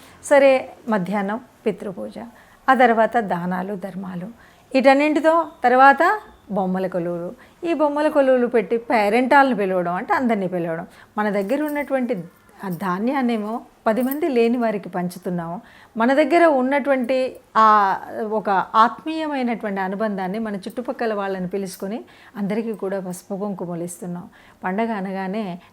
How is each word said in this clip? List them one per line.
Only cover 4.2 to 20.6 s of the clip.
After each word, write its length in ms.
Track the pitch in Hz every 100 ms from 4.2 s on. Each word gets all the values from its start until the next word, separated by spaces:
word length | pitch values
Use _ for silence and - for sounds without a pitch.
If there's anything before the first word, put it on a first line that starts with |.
| 185 - - _ _ 262
వీటన్నింటితో 680 | 254 277 302 302 320 330 311 -
తర్వాత 560 | 247 254 269 269 339 427 - - -
బొమ్మల 360 | 202 190 185 185
కొలువులు. 460 | 185 170 175 175 233 - - 339
ఈ 40 |
బొమ్మల 340 | 311 302 285 302
కొలువులు 400 | 302 269 254 240
పెట్టి 300 | 240 208 233
పేరెంటాలను 800 | 233 247 208 233 254 285 269 208
పిలవడం 380 | 196 185 175
అంటే 200 | 180 233
అందరినీ 340 | 339 254 220 185
పిలవడం. 400 | 180 170 165 175 - - -
మన 120 | 214
దగ్గర 320 | 202 196 277
ఉన్నటువంటి 600 | 302 294 285 269 247 214 165 _ _ -
ఆ 60 | 196
ధాన్యాన్నేమో 920 | 170 196 180 226 277 240 226 208 240 - _ -
పది 140 | 214
మంది 260 | 247 285 330
లేని 300 | 240 233 247
వారికి 320 | 233 208 180
పంచుతున్నాము. 720 | 180 180 180 202 175 165 175 - - - 220
మన 160 | 233
దగ్గర 320 | 269 302 339 330
ఉన్నటువంటి 920 | 277 254 285 277 262 247 262 262 - _ -
ఆ 400 | 220 214 196 180 - - 220
ఒక 200 | 214 202 190 - 226
ఆత్మీయమైనటువంటి 1040 | 233 - 320 320 311 277 240 220 214 196
అనుబంధాన్ని 580 | 185 196 220 196 185 208
మన 160 | 220
చుట్టుపక్కల 580 | 202